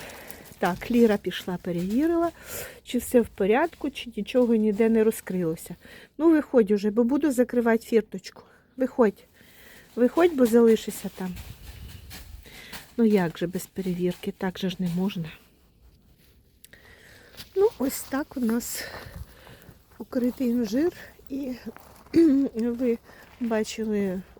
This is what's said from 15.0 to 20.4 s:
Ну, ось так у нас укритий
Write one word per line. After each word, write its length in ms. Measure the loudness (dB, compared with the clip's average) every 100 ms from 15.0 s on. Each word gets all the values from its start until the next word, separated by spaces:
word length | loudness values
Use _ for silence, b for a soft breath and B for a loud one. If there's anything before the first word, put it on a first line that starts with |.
| -2 -4 -10 -12 _ _ _ _ _ _ _ _ _ _ _ _ -20 B B B B B B B -6 0
Ну, 120 | 0 2
ось 240 | -4 -6
так 340 | -6 -6 -6 -4
у 40 |
нас 440 | -2 -2 -4 -10 -12 B B B B B B B B B _ -20
укритий 500 | -8 -2 -2 -2